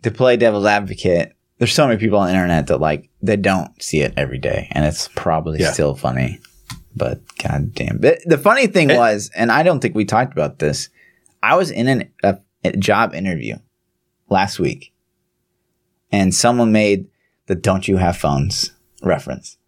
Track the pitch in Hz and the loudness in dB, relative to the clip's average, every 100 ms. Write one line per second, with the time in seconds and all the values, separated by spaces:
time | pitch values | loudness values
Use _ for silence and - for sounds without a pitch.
0 | 120 - 127 120 117 104 101 104 98 - | -6 0 2 4 2 2 2 2 -2 -4
1 | 98 85 - _ _ _ 117 - 143 110 | 0 0 0 _ _ _ -2 2 2 2
2 | 110 101 92 92 90 82 73 67 76 76 | 2 0 2 0 2 0 0 0 0 -4
3 | - _ 98 104 98 95 - _ - 78 | -8 _ -2 0 0 0 -4 _ -4 -2
4 | 69 - 67 65 67 - - - 76 78 | -2 -2 -4 -4 -4 -4 -6 -2 -2 -2
5 | - - - 80 80 78 80 - 76 69 | -8 -6 -2 -2 -2 -2 -2 0 -2 -2
6 | 69 64 65 - - _ _ - _ - | -4 -2 -4 -6 -18 _ _ -20 _ -6
7 | 60 64 _ - - 71 73 - - - | -6 -6 _ -10 -6 -4 -4 -4 -6 0
8 | 135 165 170 147 202 247 240 190 147 127 | 0 0 0 2 4 2 2 2 2 4
9 | 117 107 101 - 117 120 170 151 117 95 | 2 0 -6 -4 0 2 2 2 -2 -2
10 | 104 110 131 80 76 - 76 71 - _ | 0 0 0 -2 -4 -2 -4 -4 -8 _
11 | _ _ _ _ 107 160 190 - 123 131 | _ _ _ _ 0 2 0 -2 0 0
12 | - _ 101 95 _ _ 90 - 98 101 | -2 _ -2 -2 _ _ -4 -2 0 2
13 | 110 - 95 85 55 57 _ _ _ _ | 0 -2 -6 -4 -8 -12 _ _ _ _
14 | _ _ _ 95 101 - 85 - - _ | _ _ _ 0 0 -2 -4 -4 -14 _
15 | _ _ _ _ _ _ _ _ _ _ | _ _ _ _ _ _ _ _ _ _
16 | _ 104 95 90 120 123 117 107 107 101 | _ 0 2 2 2 2 4 4 4 2
17 | - _ _ _ _ 92 98 92 - 92 | -2 _ _ _ _ -2 0 0 2 2
18 | 90 87 76 71 71 - - _ _ _ | 2 0 -2 0 0 -2 -8 _ _ _
19 | - 80 - 65 - - | -2 -2 -4 -12 -14 -20